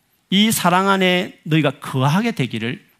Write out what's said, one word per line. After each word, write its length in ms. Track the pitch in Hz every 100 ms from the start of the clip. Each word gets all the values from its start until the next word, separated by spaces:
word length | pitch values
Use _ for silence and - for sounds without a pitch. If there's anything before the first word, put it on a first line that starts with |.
| _ _ -
이 220 | 190 220
사랑 380 | 208 180 180 196
안에 500 | 190 185 180 214 -
너희가 360 | 165 156 147 -
거하게 520 | - 135 135 180 233
되기를 540 | - 123 113 113 - _